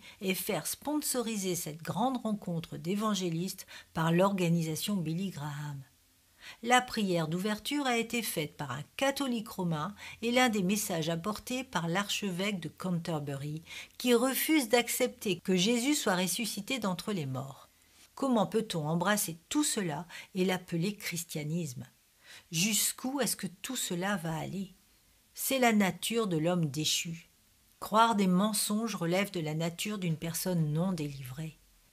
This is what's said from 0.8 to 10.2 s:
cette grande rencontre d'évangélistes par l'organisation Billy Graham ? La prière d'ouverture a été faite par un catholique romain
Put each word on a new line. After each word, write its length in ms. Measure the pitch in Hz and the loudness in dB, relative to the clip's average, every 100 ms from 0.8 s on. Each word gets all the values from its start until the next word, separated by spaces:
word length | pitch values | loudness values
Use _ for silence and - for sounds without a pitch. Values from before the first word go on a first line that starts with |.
| 277 302 294 254 226 214 190 170 | -2 -2 0 -2 -2 -2 -2 -2
cette 260 | 160 156 | -4 -8
grande 360 | 160 170 247 247 | -4 0 0 0
rencontre 580 | 220 208 - 165 - 143 | -2 -2 -2 -4 -4 -6
d'évangélistes 880 | 156 202 214 202 180 165 185 - - - - | -2 0 0 0 0 0 -2 -6 -14 -18 -8
par 180 | - 165 | 0 4
l'organisation 840 | 170 196 196 170 170 160 156 - 202 | 6 6 4 4 4 2 -2 -2 -2
Billy 340 | 156 165 196 | -2 -2 -4
Graham ? 520 | 156 147 143 147 139 131 _ _ _ _ _ - - | -6 -8 -6 -8 -10 -12 _ _ _ _ _ -20 -8
La 180 | 233 247 | 4 6
prière 480 | 247 233 196 170 156 | 6 0 2 2 2
d'ouverture 580 | 175 214 214 - 294 262 | 0 -2 -4 -2 -2 2
a 120 | 233 | 0
été 240 | 226 240 | 0 -2
faite 340 | 214 - 151 - | -2 -2 -4 -6
par 140 | 143 | -8
un 120 | 127 - - | -8 -8 -2
catholique 520 | 269 277 277 233 208 | 0 2 0 -2 -4
romain 460 | - 180 156 170 208 - - | -4 -2 0 -2 -8 -14 -6